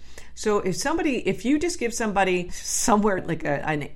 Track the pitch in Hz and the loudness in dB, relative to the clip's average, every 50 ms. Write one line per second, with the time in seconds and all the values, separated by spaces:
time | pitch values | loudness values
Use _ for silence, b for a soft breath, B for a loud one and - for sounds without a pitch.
0 | B B B B B B B B - 214 208 202 - 190 175 - - 277 302 349 | B B B B B B B B 0 2 2 2 2 0 -2 -2 0 0 0 0
1 | 330 302 247 202 - 180 190 - - 240 294 302 349 339 - - 240 226 226 - | 2 0 0 0 0 -2 -2 0 2 2 2 2 2 0 -2 -2 -2 -2 -2 -2
2 | 226 214 185 196 190 185 180 180 175 180 - - - - - - - 254 208 214 | -2 0 2 2 4 4 2 0 -2 -4 -6 -8 -6 -4 -4 0 2 4 4 6
3 | 202 214 190 180 - 170 160 160 - 151 143 - - 151 151 147 139 - - | 6 4 2 0 0 -2 -4 -2 0 -2 -2 0 0 -2 -2 -2 -2 -2 4